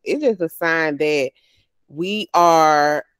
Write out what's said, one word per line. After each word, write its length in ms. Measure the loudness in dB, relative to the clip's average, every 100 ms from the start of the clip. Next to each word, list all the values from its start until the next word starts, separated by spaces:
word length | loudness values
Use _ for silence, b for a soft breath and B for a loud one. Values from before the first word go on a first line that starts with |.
it's 180 | -6 -2
just 200 | -2 -2
a 80 | -4
sign 480 | -4 -2 0 -2 -2
that 320 | -2 -2 -4 -8 _ _ _ _ _
we 400 | -10 -6 -6 -2
are 680 | 2 4 4 4 2 2 -2 -6